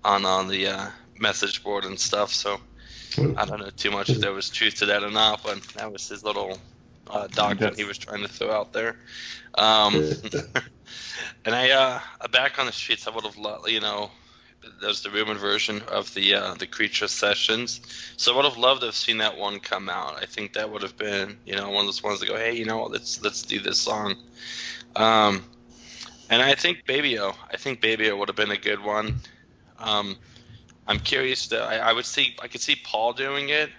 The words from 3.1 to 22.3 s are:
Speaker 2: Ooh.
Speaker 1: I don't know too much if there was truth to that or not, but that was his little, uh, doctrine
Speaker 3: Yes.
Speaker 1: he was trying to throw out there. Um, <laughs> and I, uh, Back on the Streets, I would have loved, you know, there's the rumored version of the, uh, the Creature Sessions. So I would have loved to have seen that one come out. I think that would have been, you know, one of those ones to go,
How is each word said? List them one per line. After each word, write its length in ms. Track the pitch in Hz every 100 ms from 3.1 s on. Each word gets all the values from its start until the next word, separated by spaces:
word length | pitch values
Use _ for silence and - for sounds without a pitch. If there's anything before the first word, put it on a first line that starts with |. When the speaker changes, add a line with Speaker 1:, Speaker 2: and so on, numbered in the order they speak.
| -
Speaker 2:
Ooh. 160 | 147 135
Speaker 1:
I 80 | 104
don't 140 | 107
know 100 | 101
too 200 | - 104
much 200 | 101 101
if 80 | 120
there 140 | 101
was 180 | 98 98
truth 260 | - 110 -
to 100 | 104
that 160 | 101
or 80 | 101
not, 320 | 107 110 107
but 200 | - 101 92 107
that 140 | 110
was 160 | 98 -
his 120 | 101
little, 360 | 107 101 98 95 - - - - -
uh, 180 | 104 101
doctrine 420 | - 104 101 107
Speaker 3:
Yes. 80 | -
Speaker 1:
he 60 |
was 120 | 101 98
trying 240 | - 104
to 80 | 101
throw 220 | - 107
out 240 | 107 101
there. 240 | - 113 113 - - - - -
Um, 400 | - 107 110 104
<laughs> 1500 | 104 76 73 107 - - 135 - - - - - - - -
and 100 | -
I, 160 | 117 127
uh, 300 | 135 131 123 - - 117
Back 260 | 123 139 139
on 80 | 127
the 60 |
Streets, 340 | - - 113 -
I 40 |
would 140 | 113
have 120 | 110 101
loved, 320 | 104 104 -
you 100 | 113
know, 300 | 107 104 104 - - - - _ - -
there's 220 | 98 104
the 80 | 101
rumored 280 | 101 107 107
version 440 | 101 104 - 104 107
of 240 | 101 101
the, 200 | - 98
uh, 200 | 98 98
the 140 | 92 90
Creature 400 | - 104 - 101
Sessions. 720 | - 104 101 - 110 120 - - - - -
So 160 | -
I 40 | 123
would 80 |
have 120 | 143 120
loved 240 | 123 131
to 40 | 120
have 80 |
seen 240 | - - 110
that 180 | 107 95
one 220 | 101 101
come 300 | - 98 98
out. 340 | 90 73 73
I 40 | 101
think 260 | - 104
that 180 | - 107
would 120 | 104
have 140 | 98 -
been, 420 | 107 101 98 101
you 120 | - 98
know, 140 | 101
one 100 | 101
of 60 | 101
those 160 | 95
ones 180 | 107 101
to 60 |
go, 100 | 101